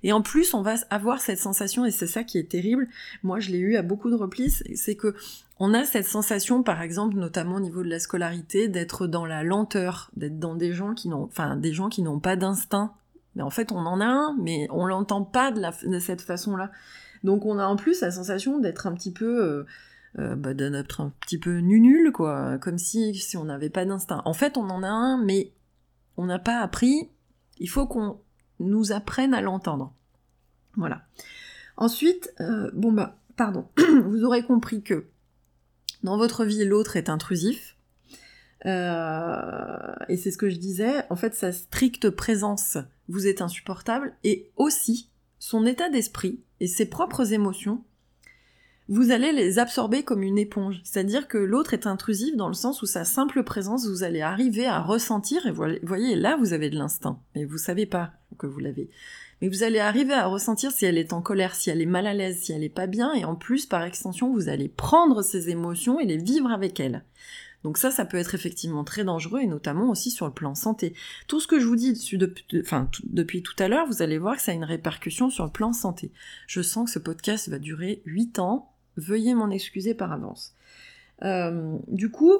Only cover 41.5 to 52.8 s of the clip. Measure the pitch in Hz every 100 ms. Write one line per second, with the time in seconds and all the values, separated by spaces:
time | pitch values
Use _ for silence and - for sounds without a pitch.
41.5 | 175 - - 254 - 214 - - 214 208
42.5 | 202 - 170 131 _ - 185 196 196 175
43.5 | 175 - 185 - 240 285 - 208 196 -
44.5 | - 294 - - 233 - _ _ _ -
45.5 | 226 226 254 349 269 220 - 185 - _
46.5 | _ 175 180 220 - 349 - 220 214 202
47.5 | 190 202 233 - _ _ _ - _ _
48.5 | _ _ _ - 208 247 240 277 294 185
49.5 | 190 240 - 220 262 294 208 190 202 208
50.5 | 208 190 180 - 196 196 247 277 220 190
51.5 | 247 311 240 214 190 - 196 262 277 180
52.5 | 185 247 277